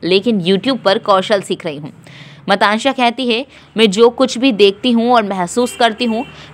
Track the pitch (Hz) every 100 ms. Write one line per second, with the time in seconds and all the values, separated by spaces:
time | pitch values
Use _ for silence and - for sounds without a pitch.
0 | 170 190 240 214 170 190 240 254 196 208
1 | - 190 190 202 185 180 170 143 147 -
2 | - - - - - 196 208 220 277 254
3 | 240 233 247 226 285 - - 208 220 185
4 | 233 233 262 233 269 202 202 196 254 233
5 | 233 247 202 196 175 240 247 - 233 214
6 | 240 220 240 - -